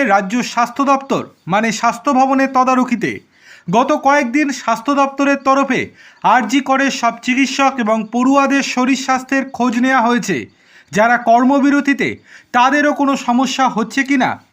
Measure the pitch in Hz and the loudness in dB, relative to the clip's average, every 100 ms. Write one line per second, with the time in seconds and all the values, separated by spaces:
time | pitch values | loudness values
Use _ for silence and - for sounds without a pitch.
0 | 247 202 190 240 - 233 240 254 277 269 | 2 2 0 -4 -4 -2 -2 0 0 0
1 | 269 175 - _ 156 202 226 220 233 - | 0 -4 -4 _ -4 -2 -2 0 -2 -2
2 | 285 254 269 269 269 254 254 254 254 233 | 0 2 2 2 0 0 2 0 0 -2
3 | 147 95 - _ - - - 214 254 302 | -4 -8 -14 _ -20 -14 -2 0 2 0
4 | 269 285 240 285 285 - - 226 - 285 | 2 2 2 0 -2 -4 -4 -4 -2 0
5 | 277 277 277 277 269 269 269 208 95 - | 0 0 -2 0 0 0 0 -2 -4 -12
6 | - _ 185 240 214 277 269 269 277 - | -20 _ 2 2 2 -2 0 0 0 -2
7 | 233 226 - 254 262 262 269 262 214 226 | -4 -4 -2 0 0 0 0 0 -2 -2
8 | 220 240 254 277 277 277 - 254 254 262 | -2 0 2 2 2 0 0 -2 0 0
9 | - 254 254 269 269 - 247 226 262 262 | -2 -4 -2 -4 -4 -2 -2 0 0 2
10 | 226 240 196 139 95 _ _ - - 175 | 2 0 -2 -6 -6 _ _ -20 -4 2
11 | 233 240 233 233 254 285 277 285 285 262 | 2 2 4 4 4 2 2 2 0 0
12 | 147 98 _ - _ 240 262 294 294 285 | -2 -6 _ -20 _ 0 2 2 0 0
13 | 277 262 - 240 262 - 254 202 220 277 | 0 -2 0 0 0 0 -2 -2 -4 -4
14 | 262 277 160 101 _ | -2 0 -2 -4 _